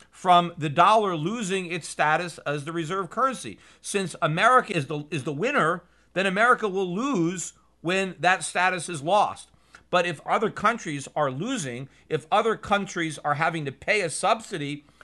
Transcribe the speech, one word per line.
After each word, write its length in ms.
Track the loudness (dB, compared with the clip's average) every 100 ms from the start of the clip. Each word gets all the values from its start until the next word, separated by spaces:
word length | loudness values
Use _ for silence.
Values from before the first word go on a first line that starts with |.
| _
from 420 | -2 6 6 6 -2
the 120 | -2
dollar 440 | 4 6 6 4
losing 520 | 0 -2 -4 -4 -4 -4
its 240 | -8 -8
status 480 | -2 2 2 0 -8 -6
as 180 | -6
the 80 | -6
reserve 380 | -6 -4 -6 -6
currency. 500 | -2 -2 -2 -10 -14 -20 _
Since 340 | -6 -4 -4 -4
America 540 | -2 2 4 4 4 -2
is 120 | -4
the, 160 | -6 -6
is 140 | -6 -4
the 80 |
winner, 500 | -4 -2 2 0 0 -6 _ _
then 120 | -2 -2
America 440 | 2 4 4 0
will 180 | -2 -2
lose 640 | -2 0 0 0 -2 -8 -14 _ _
when 340 | -2 -2 -2 0
that 200 | 2 2
status 460 | 0 0 0 0 -4
is 160 | -6
lost. 460 | 0 2 2 -2 -16 _ _ -20 _
But 160 | 0 0
if 200 | -4 -2
other 240 | 0 0
countries 600 | 0 0 0 -4 -8 -6 -2
are 120 | -2
losing, 600 | -2 -4 -4 -6 -8 -12 _ _
if 180 | -6 0
other 240 | 2 2 -2
countries 640 | 0 -2 -2 -4 -6 -4 -4
are 80 |
having 320 | 0 0 0 -6
to 80 |
pay 260 | -6 -2 0
a 100 | 0
subsidy 760 | -2 0 0 -2 -8 -6 -8 -12 _